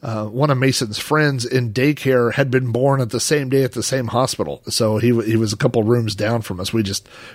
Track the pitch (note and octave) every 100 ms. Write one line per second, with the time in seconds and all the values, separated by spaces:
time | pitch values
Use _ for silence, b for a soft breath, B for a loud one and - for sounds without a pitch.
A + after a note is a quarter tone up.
0 | C3 A2 A2 A#2 D3+ C3 C3+ C3 A#2 G#2+
1 | - D3+ D3+ C3+ A#2 C3 B2 G#2+ C#3 D3
2 | C3+ B2+ A#2+ A2 C#3 B2+ C3 A#2 C3+ C3+
3 | B2 A#2 - D3+ C3+ C3+ C3 A#2+ A2 C3
4 | A#2 A#2 C3 - E2+ C#2+ - - A2 A2
5 | A#2+ A#2 G#2+ A2+ A2 G#2+ C3+ A#2 G#2+ A#2+
6 | A2+ G2 G#2 A#2 G#2+ F2+ F#2+ A2+ G2 G2
7 | - B B